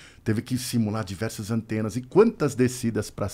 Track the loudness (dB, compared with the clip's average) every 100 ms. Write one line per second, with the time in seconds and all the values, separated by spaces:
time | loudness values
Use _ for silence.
0 | -20 -8 -2 -2 -2 -4 -2 0 0 -2
1 | -6 -6 -6 -6 -4 -4 -2 -2 -2 -4
2 | 0 6 6 6 -2 2 2 2 -2 -2
3 | -4 -6 -6